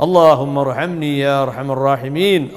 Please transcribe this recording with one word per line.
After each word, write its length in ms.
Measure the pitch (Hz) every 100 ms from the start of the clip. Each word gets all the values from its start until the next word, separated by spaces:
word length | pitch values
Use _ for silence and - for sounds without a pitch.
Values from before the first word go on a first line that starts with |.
اللهم 560 | 160 180 160 139 139 139
ارحمني 600 | 135 127 170 170 151 139
يا 240 | 139 139
أرحم 280 | 131 117 139
الراحمين، 720 | 135 135 135 131 147 196 185 139